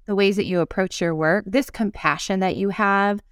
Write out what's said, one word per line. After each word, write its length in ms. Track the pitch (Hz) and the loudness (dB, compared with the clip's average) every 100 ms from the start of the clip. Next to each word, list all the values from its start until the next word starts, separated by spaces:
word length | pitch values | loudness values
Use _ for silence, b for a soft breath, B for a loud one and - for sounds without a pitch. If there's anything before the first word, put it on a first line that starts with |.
| - | -4
the 80 | 202 | 2
ways 200 | 196 202 | 2 2
that 100 | - | 0
you 140 | 180 | 0
approach 380 | 160 - 190 - | 0 -2 -4 -2
your 140 | 170 | -2
work. 320 | 156 156 190 202 | 0 2 2 2
This 240 | 220 262 | -2 -2
compassion 680 | - 214 - 156 147 - 190 | -2 -4 -2 0 0 -2 -2
that 160 | 190 156 | 0 0
you 140 | 196 | -2
have 520 | 185 202 196 202 202 - | 0 2 2 2 0 -6